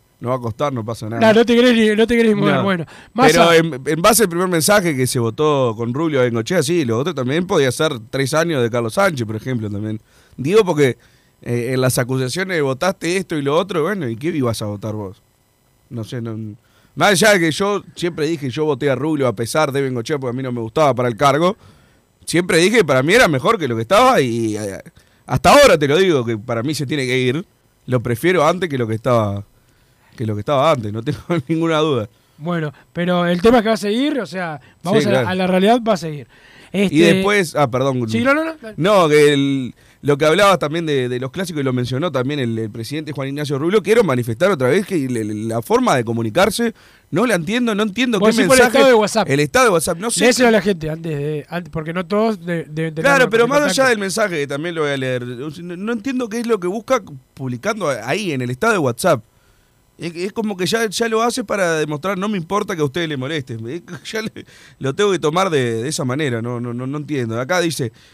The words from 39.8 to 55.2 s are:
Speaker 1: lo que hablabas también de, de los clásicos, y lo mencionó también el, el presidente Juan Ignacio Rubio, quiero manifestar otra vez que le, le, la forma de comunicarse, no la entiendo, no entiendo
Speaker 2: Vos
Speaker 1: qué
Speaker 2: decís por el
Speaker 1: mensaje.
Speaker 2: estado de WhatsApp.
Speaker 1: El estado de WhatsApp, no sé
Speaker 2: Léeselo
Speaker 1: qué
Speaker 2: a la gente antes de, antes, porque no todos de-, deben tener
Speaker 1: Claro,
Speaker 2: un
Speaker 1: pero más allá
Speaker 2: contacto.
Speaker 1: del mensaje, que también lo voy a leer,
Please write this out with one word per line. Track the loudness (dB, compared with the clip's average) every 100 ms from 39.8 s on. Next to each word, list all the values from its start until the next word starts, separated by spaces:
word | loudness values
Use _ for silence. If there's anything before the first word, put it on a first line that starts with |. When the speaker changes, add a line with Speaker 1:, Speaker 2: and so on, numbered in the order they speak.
| _ _
Speaker 1:
lo | -2 2
que | 4
hablabas | 6 4 4
también | 0 -4 -2
de, | -2 -2
de | -4
los | -6
clásicos, | -6 -6 -4
y |
lo | -2
mencionó | 0 -2 -2 -2
también | -2 -2 -2
el, | -4 -4
el | -6
presidente | -8 -8 -8 -8
Juan | -8 -8
Ignacio | -6 -4 -4
Rubio, | 0 0
quiero | 2 2
manifestar | 2 0 -2 0 0
otra | 2 2
vez | 0 0
que | -4 -2
le, | -4
le, | -4 -6
la | -4 -4
forma | 0 0 2 0
de |
comunicarse, | 0 -2 -2 2 2 2 -2 -4 -14 _ _
no | -2 0
la | 0
entiendo, | 0 -2 0 0
no |
entiendo | -2 -2 0 2
Speaker 2:
Vos | 2
Speaker 1:
qué | 4
Speaker 2:
decís | 4
por | 6
el |
Speaker 1:
mensaje. | 6 6
Speaker 2:
estado | 6 6
de |
WhatsApp. | 4 0 0
Speaker 1:
El | 0
estado | 2 4 4
de |
WhatsApp, | 4 0 -4
no | -4
sé | 2 2
Speaker 2:
Léeselo | 4 4
Speaker 1:
qué |
Speaker 2:
a |
la | 4
gente | 2 -2 -6
antes | -8 -6 -6
de, | -4 -6 -6
antes, | -8 -8
porque | -8 -6
no | -6 -2
todos | 0 0 -2
de-, | -4 -6 -6
deben | -6 -4 0
tener | 2
Speaker 1:
Claro, | 4 4
Speaker 2:
un |
Speaker 1:
pero | 2 2
más | 2
allá | 2
Speaker 2:
contacto. | 2 2
Speaker 1:
del | 2
mensaje, | -2 -2 -2 -2
que | -4
también | -4 -4
lo | -2
voy | -2
a | -2
leer, | -2 -4